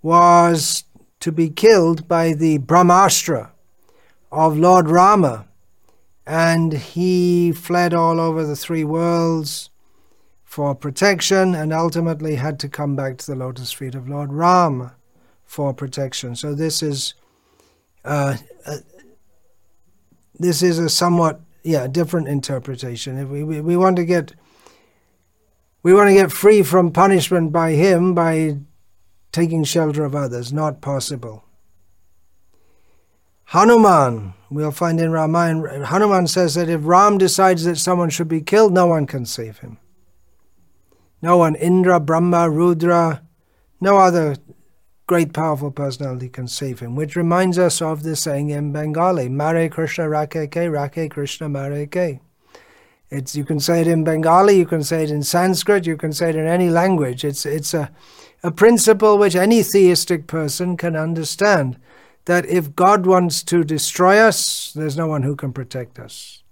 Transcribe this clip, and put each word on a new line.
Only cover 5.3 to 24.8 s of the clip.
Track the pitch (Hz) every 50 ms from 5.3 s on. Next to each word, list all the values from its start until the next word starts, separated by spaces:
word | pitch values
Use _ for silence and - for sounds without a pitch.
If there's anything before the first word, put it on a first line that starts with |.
| 117 110 104 _ _ _ _ _ _ _ _ _ _ _ _ _ _ _ _
and | - 156 165 165 165 165 165 165 165 156
he | 143 - - - 170 180 185 180 180 180 180 175 175 175 170
fled | 160 165 - - 175 175 175 175 170
all | 170 165 165 165 165
over | 165 165 160 160 160
the | 151 147
three | 139 - - 170 160 156
worlds | 147 156 165 170 170 170 170 165 165 165 160 151 143 - - - - _ _ _ _ _ _ _ _ _ _ _ _ _ _ _
for | _ - - 143 143 139
protection | 135 - 147 135 - 190 202 196 170 - - 196 190 190 185 180
and | 160 156 156
ultimately | 160 160 165 170 156 170 165 165 160 156 156 156 151
had | 131 135 156 147 135
to | 147
come | 139 - - 147 143 143
back | 139 139 135 127
to | 127 -
the | - 139
lotus | 131 131 131 127 123 127 113
feet | - - 143 127 123
of | 135 123 131
Lord | 143 143 147 139 139
Rama | 151 165 175 180 180 180 160 139 123 123 123 _ _ _ _ _ _ _ _ _ _ _
for | _ - - 143 139 131
protection. | - 143 131 - - 139 131 127 - - 123 120
So | 120 - 151 147
this | 143 160 160 151 -
is, | 160 151 143 131 127 - - _ _ _ _ _ _ _ _ _ _ _ _ _ _ _ _ _ _
uh, | 147 151 147 143 139 127 113 - _ - _ _
uh, | - 151 147 - _ _ _ _ _ _ _ _ _ _ _ _ _ _ _ _ _ _ _ _ _ _ _ _ _ _ _ _ _ _ -
this | 165 180 165 143 180
is | 180 165 165
a | 170 151
somewhat, | - - 175 175 175 170 170 160 151 - - _ _ _ _
yeah, | 165 160 143 127
different | 131 135 170 170 - - 170 156
interpretation. | 131 143 139 135 - 143 127 120 - 131 123 - 127 120 113 - 139 127 135
If | 139
we, | 131 139 143 151
we, | 156 160 151
we | 151 165 175
want | 175 185 190 185
to | 180 175
get, | 165 180 170 147 - - _ _ _ _ _ _ _ _ _